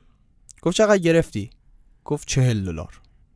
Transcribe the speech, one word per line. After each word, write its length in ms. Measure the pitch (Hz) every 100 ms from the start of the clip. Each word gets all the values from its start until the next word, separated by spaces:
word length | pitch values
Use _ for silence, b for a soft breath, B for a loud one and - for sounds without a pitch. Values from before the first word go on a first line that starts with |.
| _ _ _ _ - -
گفت 140 | 170 180
چقدر 220 | 214 202
گرفتی؟ 520 | 165 165 - 110 101 - _ _ _ _
گفت 240 | - 147 -
چهل 360 | - 127 110
دلار. 360 | 92 80 - - _ _ _